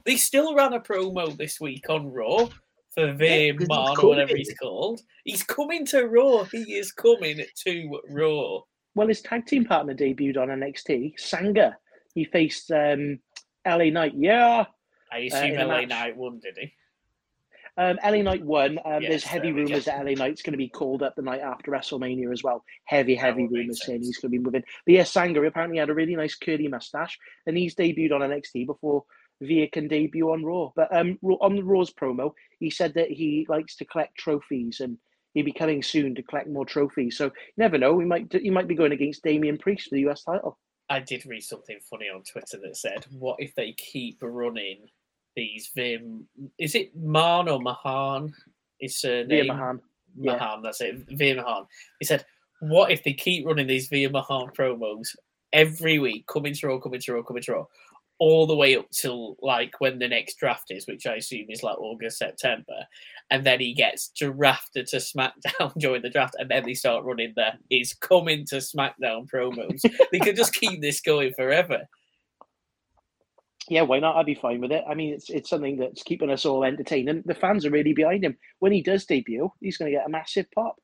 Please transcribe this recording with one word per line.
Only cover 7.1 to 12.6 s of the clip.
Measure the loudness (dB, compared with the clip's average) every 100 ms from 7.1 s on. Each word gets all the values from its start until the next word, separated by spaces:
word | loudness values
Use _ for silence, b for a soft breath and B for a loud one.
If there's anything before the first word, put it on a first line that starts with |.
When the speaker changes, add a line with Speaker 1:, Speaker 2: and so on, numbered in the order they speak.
| 6 4 -4 -8 -6 -4
Speaker 1:
to | -4 -6 -10 -8
Raw. | 0 2 2 0 -4 -8 _ _ 2
Speaker 3:
Well, | 2
his | 2
tag | -2 -6 2
team | 2 4
partner | 2 0
debuted | 0 0 2 0 0
on | -2
N | -2
X | -6 -8 -2
T, | -2 -2 -8
Sanga. | -6 -2 2 4 4 2 b b b
He | -6
faced, | 0 2 2 0